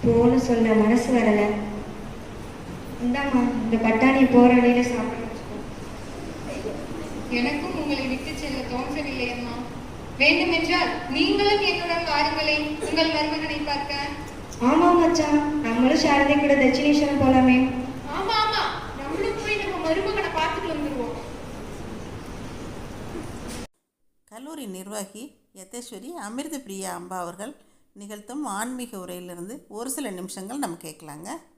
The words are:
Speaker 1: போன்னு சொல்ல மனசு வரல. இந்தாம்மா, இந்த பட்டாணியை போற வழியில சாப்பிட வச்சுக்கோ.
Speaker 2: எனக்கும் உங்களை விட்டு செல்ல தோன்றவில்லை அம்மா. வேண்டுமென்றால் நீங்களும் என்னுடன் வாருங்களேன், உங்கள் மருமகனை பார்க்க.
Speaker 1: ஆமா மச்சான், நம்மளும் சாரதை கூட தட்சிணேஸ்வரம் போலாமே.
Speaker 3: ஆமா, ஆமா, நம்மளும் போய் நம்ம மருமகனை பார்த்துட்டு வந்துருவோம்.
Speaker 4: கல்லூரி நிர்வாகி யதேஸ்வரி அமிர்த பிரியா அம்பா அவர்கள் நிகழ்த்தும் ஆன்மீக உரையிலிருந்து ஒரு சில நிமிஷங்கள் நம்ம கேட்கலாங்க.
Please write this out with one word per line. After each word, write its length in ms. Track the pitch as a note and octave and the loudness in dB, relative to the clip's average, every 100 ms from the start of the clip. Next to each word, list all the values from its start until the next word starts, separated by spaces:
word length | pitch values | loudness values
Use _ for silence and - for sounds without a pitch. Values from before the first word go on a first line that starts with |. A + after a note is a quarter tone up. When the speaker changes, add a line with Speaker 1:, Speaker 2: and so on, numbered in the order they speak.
Speaker 1:
போன்னு 320 | A#3 A#3 A#3+ C4 | 6 6 6 6
சொல்ல 380 | - A#3 A3 G#3+ | 4 2 4 6
மனசு 260 | G#3+ A#3+ - B3 | 6 4 4 4
வரல. 260 | G#3+ G#3 G#3 G#3 - - - - - - - - - - - - - - | 4 4 2 0 -4 -8 -8 -10 -12 -12 -12 -12 -12 -12 -12 -12 -12 -4
இந்தாம்மா, 360 | A#3+ C4+ C#4 B3+ A#3+ A#3 | -2 0 2 2 2 0
இந்த 120 | G#3+ A3+ | 0 2
பட்டாணியை 420 | A3+ A3 C4 C4+ B3+ | 2 4 6 6 8
போற 160 | B3 B3 | 10 10
வழியில 280 | B3 A#3+ A#3+ | 8 6 4
சாப்பிட 400 | B3 A#3+ B3 - | 2 0 -2 -4
வச்சுக்கோ. 340 | - - - G#3 - - - - - - - - - - - - - - - - - A#3+ | -8 -10 -10 -10 -10 -12 -12 -12 -12 -12 -10 -10 -10 -8 -6 -8 -8 -8 -8 -8 -4 -2
Speaker 2:
எனக்கும் 380 | B3+ D4 E4+ - | 0 -2 -4 -4
உங்களை 240 | D4 C#4 B3+ | -4 -2 -2
விட்டு 260 | C4 D4+ D#4 | -4 -6 -8
செல்ல 160 | D4+ C4 B3 | -6 -6 -6
தோன்றவில்லை 640 | B3 B3+ D4 C#4 C4 B3 | -6 -4 -6 -6 -4 -4
அம்மா. 220 | A#3+ A#3+ A#3 - - - - - - | -4 -6 -8 -10 -10 -12 -14 -12 2
வேண்டுமென்றால் 680 | C#4+ E4+ E4+ E4 D#4+ E4+ B3+ - - C#4 | 4 4 2 0 2 2 2 -2 -4 0
நீங்களும் 500 | D4+ G4+ G4+ G4+ G4 | 2 4 4 4 2
என்னுடன் 380 | - E4+ E4+ E4 | 0 -2 -2 0
வாருங்களேன், 540 | D4 D4+ D4+ D4+ D4+ D4+ - - | 0 0 0 0 0 -2 -4 -2
உங்கள் 240 | D#4+ D#4 D4+ | -2 0 -2
மருமகனை 420 | D4+ D#4 D#4 D4+ D4 | -2 -2 -4 -4 -4
பார்க்க. 220 | C#4+ C#4+ C#4+ C#4+ C#4+ - - - - A#3+ | -4 -4 -6 -8 -8 -12 -12 -12 -2 2
Speaker 1:
ஆமா 180 | D#4 F4 F4 | 6 6 8
மச்சான், 600 | E4 E4+ D4+ D4 - D4+ | 6 4 4 4 2 0
நம்மளும் 420 | A#3 A#3 B3+ D#4 | 0 4 4 6
சாரதை 340 | D4+ C#4 C#4 D4 | 4 4 6 4
கூட 160 | C#4 | 6
தட்சிணேஸ்வரம் 680 | C#4 B3+ - D4 D4 D4 C#4 | 6 6 4 4 4 4 4
போலாமே. 340 | C4 C4 B3+ B3+ C4 - - - C#4+ D#4 | 6 8 8 6 4 0 -6 -8 -6 -4
Speaker 3:
ஆமா, 200 | G4 A4 | 0 2
ஆமா, 200 | G#4+ G#4+ - - - - | 2 0 -2 -4 -8 -8
நம்மளும் 360 | C#4 E4 G4 G#4 | -6 -2 -2 -2
போய் 200 | G#4+ G#4 | -2 -2
நம்ம 140 | G4+ F4+ D#4+ | -2 -4 0
மருமகனை 440 | E4 G4 G4+ G4 D#4+ | 0 0 -2 -2 0
பார்த்துட்டு 320 | D#4+ D#4+ E4+ | 0 -2 -4
வந்துருவோம். 420 | D4+ D4 C4 A#3 A#3+ - - - - - - - - - - - - - - - - - - - - - - - - - _ _ _ _ _ _ | -4 -4 -4 -6 -8 -10 -12 -12 -12 -12 -10 -10 -12 -12 -12 -12 -12 -10 -10 -12 -10 -12 -12 -10 -10 -10 -10 -10 -10 -12 _ _ _ _ _ _
Speaker 4:
கல்லூரி 340 | A3 C4+ D#4+ A#3 | -18 -14 -12 -10
நிர்வாகி 560 | F#3 F#3+ G#3+ G3 G#3+ C4+ _ _ G3 | -12 -10 -10 -10 -14 -18 _ _ -20
யதேஸ்வரி 500 | - A#3+ A#3+ G3+ B3 F4 G#3 | -16 -14 -14 -14 -12 -12 -10
அமிர்த 320 | A#3+ D4+ D4 | -8 -8 -8
பிரியா 320 | B3+ G3 F#3+ F3 | -8 -8 -8 -8
அம்பா 180 | F3+ F#3 | -8 -8
அவர்கள் 280 | E3+ F3+ A3 - _ _ _ - | -8 -8 -12 -14 _ _ _ -20
நிகழ்த்தும் 440 | G3+ G#3 G#3 C4 C#4 G3 | -16 -16 -10 -8 -6 -4
ஆன்மீக 340 | A#3 B3+ A#3+ G#3 | -4 -6 -8 -10
உரையிலிருந்து 560 | F3+ F3+ F3+ F3 F3+ B3 - G#3 | -10 -10 -12 -12 -12 -12 -14 -10
ஒரு 120 | A#3+ | -8
சில 200 | C4+ B3+ F3+ | -6 -6 -8
நிமிஷங்கள் 440 | F#3 G3 F#3+ C4+ | -10 -10 -10 -6
நம்ம 140 | B3 E3+ | -6 -8
கேட்கலாங்க. 460 | E3 D#3 D#3 D3 F#3 D#4+ _ | -12 -16 -16 -14 -12 -14 _